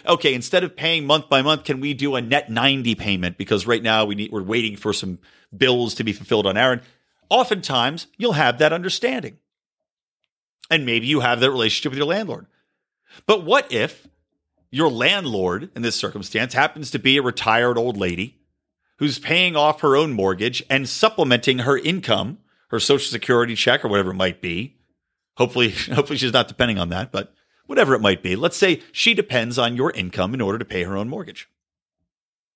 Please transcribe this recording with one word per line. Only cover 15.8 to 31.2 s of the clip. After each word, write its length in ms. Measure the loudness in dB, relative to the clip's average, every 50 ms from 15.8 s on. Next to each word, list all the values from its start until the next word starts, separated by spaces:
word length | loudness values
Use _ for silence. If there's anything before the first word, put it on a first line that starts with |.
this 140 | -4 -4 -4
circumstance, 580 | -4 -6 -6 -6 -8 -12 -4 -2 -2 -2 0 0
happens 360 | 0 0 0 -2 -8 -10 -8
to 80 | -8 -2
be 180 | 2 2 2
a 60 | 4
retired 540 | 2 0 -4 -2 0 2 2 4 4 2 2
old 200 | 0 0 -2 -2
lady 420 | -2 -2 -4 -2 -4 -8 -10 _ _ _ _ _ _ _ _ _ _ _ _ _ _
who's 200 | -2 -2 -2 -4
paying 380 | -4 -2 0 2 2 2 2
off 240 | 4 4 4 2 2
her 160 | 2 4 4
own 160 | 4 2 2
mortgage 500 | 0 0 0 0 0 0 -2 -2 -2 -4 -4 _
and 180 | -2 0 0 -4
supplementing 720 | 0 2 2 2 2 2 2 4 2 2 4 0 0 2
her 160 | 2 0 0
income, 640 | 2 0 -2 -4 -2 0 0 0 0 0 -4 -8 -12 _ _ _ _ _ _
her 120 | -4 -2
Social 300 | 2 2 2 2 2 -4
Security 440 | -6 -6 0 2 2 2 2 0 -2
check 300 | 0 2 2 2 2 0
or 40 | 0
whatever 240 | 0 2 0 0
it 20 | 0
might 260 | 0 0 0 -2 -4
be? 360 | -6 -6 -6 -6 -6 -8 -12 _ _ _ _ _ _ _ _ _ _ _ _
Hopefully, 340 | 0 0 2 4 2 2 2
<laughs> 220 | 0 -4 -6 -2
hopefully 260 | 0 0 0 0 -2 -2
she's 140 | -2 2
not 160 | 2 2 0 0
depending 300 | 0 0 0 0 0 -2
on 100 | -2 -2
that, 240 | -4 -6 -6 -6
but 220 | -6 -8 -8 -8 _ _ _ _ _ _ _
whatever 280 | 0 2 4 4 6 4
it 60 | 4
might 220 | 4 2 2 2
be. 140 | 0 -4 -2
Let's 200 | 0 -2 -2 2
say 260 | 2 2 2 2 0 -4 -12
she 200 | -6 0 2 2 2
depends 440 | 2 -2 0 0 -2 -2 0 0 0
on 180 | 0 0 0
your 140 | 0 -2 -2
income 420 | -2 -4 -8 -6 -2 -2 -2 -2 0
in 60 | -2
order 180 | -2 -2 -2 -2
to 60 | -6
pay 200 | -6 -4 -4 -4
her 120 | -4 -4
own 120 | -6 -6 -6
mortgage. 400 | -8 -10